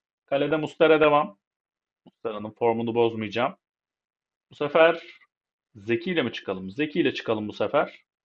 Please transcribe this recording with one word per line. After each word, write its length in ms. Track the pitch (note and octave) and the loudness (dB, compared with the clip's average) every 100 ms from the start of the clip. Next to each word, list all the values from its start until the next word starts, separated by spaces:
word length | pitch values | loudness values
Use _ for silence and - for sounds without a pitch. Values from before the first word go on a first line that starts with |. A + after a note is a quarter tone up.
| _ _ - | _ _ -6
Kalede 320 | C#3 D3 D#3 | -4 -2 -2
Muslera 440 | D3+ - D#3+ D#3 | -4 2 4 6
devam. 360 | D3+ D3 D3+ - _ _ _ _ _ _ _ | 6 4 0 -8 _ _ _ _ _ _ _
Muslera'nın 460 | _ A2+ G#2 G#2+ | _ -10 -10 -10
formunu 440 | - A#2 A2+ A#2 A#2 | -2 0 0 -2 0
bozmayacağım. 600 | A#2 A2 G#2+ A2 C3+ - _ _ _ _ _ _ _ _ _ | 0 0 -6 -4 -4 -6 _ _ _ _ _ _ _ _ _
Bu 40 | - | -8
sefer 480 | C#3+ E3 E3 E3+ - - _ _ _ _ _ A2 | 0 4 4 4 -6 -20 _ _ _ _ _ -10
Zeki 360 | G2+ A#2 F#3 | -2 -2 0
ile 120 | E3 | -2
mi 80 | A#2+ | -2
çıkalım? 380 | - - F#2 F#2+ | -4 -8 -8 -8
Zeki 280 | A2 D3+ F3 | -6 -4 0
ile 140 | C#3 | 0
çıkalım 340 | - - A2 G#2 | -2 -4 -4 -4
bu 60 | |
sefer. 520 | - G#2+ D3 - - _ _ | -4 -2 0 -2 -6 _ _